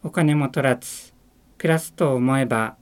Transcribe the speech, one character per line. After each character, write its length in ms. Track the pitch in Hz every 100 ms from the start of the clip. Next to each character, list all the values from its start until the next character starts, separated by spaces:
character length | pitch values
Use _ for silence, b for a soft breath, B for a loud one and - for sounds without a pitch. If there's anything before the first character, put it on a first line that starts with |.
お 80 | 165
金 240 | - 151
も 140 | 147 139
取 160 | 151
ら 120 | 135 123
ず、 360 | - - - _ _ _ _ _
暮 160 | 160
ら 40 | 160
す 140 | -
と 220 | - 156
思 240 | 131 123 135
え 80 | 123
ば。 300 | 113 110 -